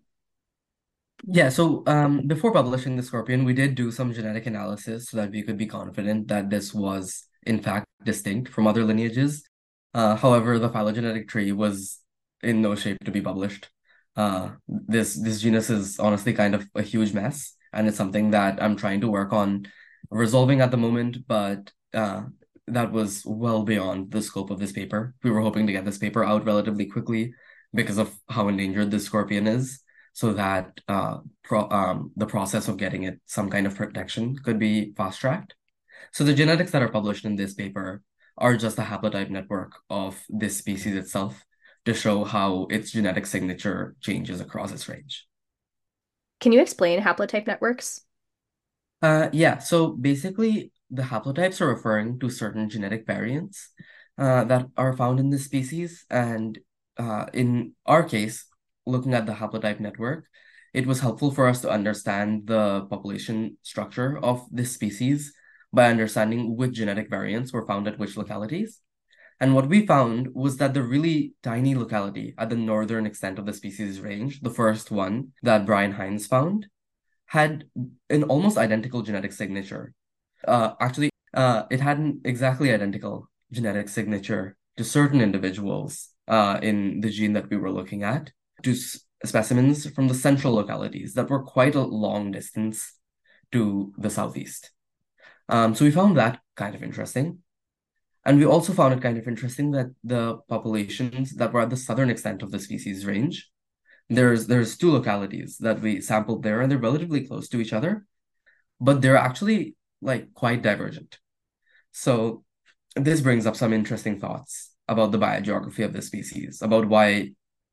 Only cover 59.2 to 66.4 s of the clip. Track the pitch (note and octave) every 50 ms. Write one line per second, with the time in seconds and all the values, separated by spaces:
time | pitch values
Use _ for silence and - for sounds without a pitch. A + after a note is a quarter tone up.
59.2 | A2 A2 G#2+ - A2 G#2 - A2 A2 G#2+ G#2 - A2 G2+ - - A2+ A#2+ D#3 E3
60.2 | - _ _ _ _ _ _ - - _ - C3 C3 B2+ C3 B2+ C3 A#2+ A2 -
61.2 | D3 D3 C3+ C#3+ C3 B2 B2 B2+ - - F#2+ G#2+ G2+ G#2+ G#2+ - - A2 G2+ G2+
62.2 | G#2 G#2 A2 A2 G#2 G#2 A2+ G#2+ G#2+ G2+ G2 G2 F#2+ - G#2 G2 - G2+ G2+ G2+
63.2 | - - A2+ A2 A2+ A2 - - _ - - G#2+ G2+ - - B2+ B2 C3+ D3 -
64.2 | - B2 B2 B2 - - - B2 B2 B2 - - G#2+ G#2 G2+ - B2 C3 D3 D3
65.2 | D3 - - _ _ _ _ _ _ _ - B2+ A#2+ A#2 A#2 A2+ A2 G#2+ - A#2+
66.2 | A2 A2 A2+ A#2+